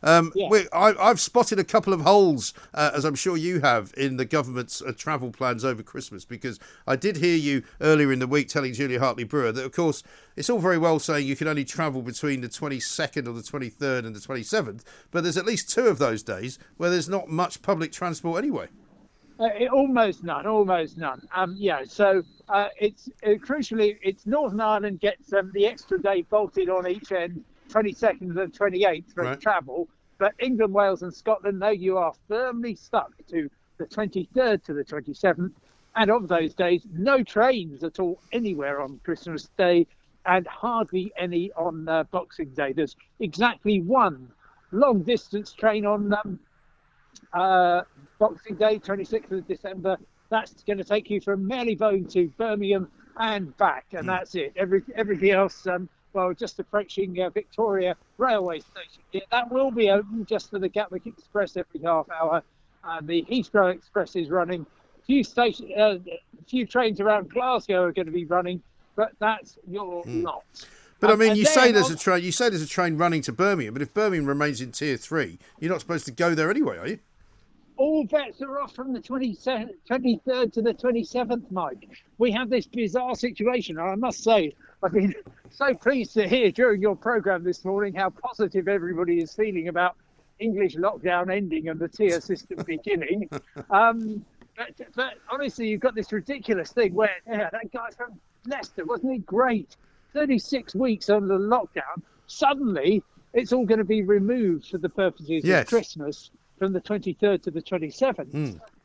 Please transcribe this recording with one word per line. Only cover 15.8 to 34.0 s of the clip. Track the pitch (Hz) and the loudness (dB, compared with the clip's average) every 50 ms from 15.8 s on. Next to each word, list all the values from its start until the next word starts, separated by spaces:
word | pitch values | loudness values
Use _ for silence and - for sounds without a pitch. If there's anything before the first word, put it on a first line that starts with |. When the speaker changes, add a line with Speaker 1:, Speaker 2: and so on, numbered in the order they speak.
| 254 | 4
Speaker 1:
of | 226 180 117 | 4 4 4
those | 139 123 113 107 - | 2 0 0 -2 -6
days | - 104 90 104 127 127 - - - _ - | -8 -8 -8 -8 -10 -12 -14 -20 -20 _ -4
where | 165 175 | -2 0
there's | 180 175 147 151 | 0 0 0 -2
not | 190 196 175 - | -4 -6 -4 -4
much | 160 160 180 175 - - | -2 -2 -2 -2 -4 -4
public | - - 196 165 165 151 | -2 -2 -2 -2 -2 -6
transport | - - 185 175 165 - - 165 170 202 233 | -6 -6 -8 -6 -6 -6 -4 -4 -2 -2 -2
anyway. | 294 247 127 85 - - - _ _ _ _ _ _ _ _ _ _ - - | -2 -4 -6 -8 -10 -16 -20 _ _ _ _ _ _ _ _ _ _ -4 -2
Speaker 2:
Uh, | 220 226 208 | 0 0 0
it, | 208 240 247 | 0 0 2
almost | 254 277 277 269 262 240 226 202 175 - - | 4 4 4 4 4 4 4 2 0 -4 -6
none, | 170 156 139 151 208 | -6 -6 -4 -2 2
almost | 220 214 208 190 185 175 160 147 - 165 | 2 4 4 4 2 2 0 -2 -6 -6
none. | 165 143 131 131 - - 180 | -6 -6 -6 -8 -10 -6 -4
Um, | 185 190 180 185 | -2 -2 -2 -2
yeah, | 196 202 190 160 139 135 | -2 0 0 0 -2 -4
so, | - - - 208 196 190 190 165 - _ - _ - | -6 0 4 4 4 4 4 0 -4 _ -20 _ -2
uh, | 208 196 202 202 - - | 0 0 0 -2 -2 -2
it's, | 208 208 208 - - - - _ - | -2 -2 -2 -6 -16 -20 -16 _ 0
uh, | 214 208 | 2 2
crucially, | 214 - - 269 302 254 - 220 226 214 208 208 - | 2 0 -2 -4 -4 -4 -2 0 2 2 2 0 0
it's | - 190 196 - - | -4 -4 -4 -4 -4
Northern | 208 240 294 302 233 185 214 | -2 0 0 0 0 -2 0
Ireland | 220 214 214 208 202 208 196 165 | 0 2 2 0 0 -4 -4 -2
gets, | - 202 - - _ - 202 | -2 -2 -2 -2 _ -2 0
um, | 196 190 190 196 | 0 0 0 0
the | 202 202 220 | 2 2 2
extra | 240 - - - 196 180 | 0 -2 -6 -4 -2 0
day | - 202 196 180 170 | 0 0 0 0 0
bolted | - 214 214 214 185 - 190 185 175 | 0 0 0 0 0 -2 -2 0 0
on | 185 185 180 185 | 0 0 -2 -2
each | 185 208 - - | -4 -6 -6 -4
end, | 196 180 170 180 175 160 - _ _ _ _ - | -4 -4 -4 -4 -6 -12 -16 _ _ _ _ -4
twenty-second | - 220 214 208 185 - - 220 185 - 185 180 170 | 0 0 0 0 -2 0 0 0 0 0 -4 -6 -4
and | 175 190 170 | -4 -4 -4
twenty-eighth | - - 202 202 185 180 208 190 165 160 175 - _ | -2 0 0 0 2 2 2 2 2 0 -6 -10 _
for | - 175 | -4 -4
Speaker 1:
Right. | 127 135 - | -4 -4 -2
Speaker 2:
travel. | - 214 202 175 135 131 127 160 175 - _ _ _ _ _ - | 0 0 0 0 -2 -4 -6 -6 -6 -8 _ _ _ _ _ 0
But | 190 - - - | 0 0 0 0
England, | 240 262 254 214 220 202 196 | -2 -2 0 2 2 2 4
Wales | 202 202 196 190 165 180 | 4 4 4 2 0 -4
and | 180 - | -10 -12
Scotland, | - - 214 220 196 - 202 202 190 | -4 -2 0 0 0 0 -2 -2 0
no, | 196 214 | 0 0
you | 214 180 180 190 185 185 | 0 0 0 0 0 2
are | 175 160 - _ _ - | 0 0 -2 _ _ -6
firmly | 208 226 254 254 240 233 233 240 202 | -4 -2 -2 -2 -4 -6 -6 -6 -8
stuck | - - - - 208 - - _ - - - | -10 -6 -2 -2 -2 -2 -2 _ -20 -14 -6
to | - 165 151 143 - _ _ _ _ - | -4 -4 -4 -4 -8 _ _ _ _ -12
the | - | -12
twenty-third | - - - | -8 -6 -6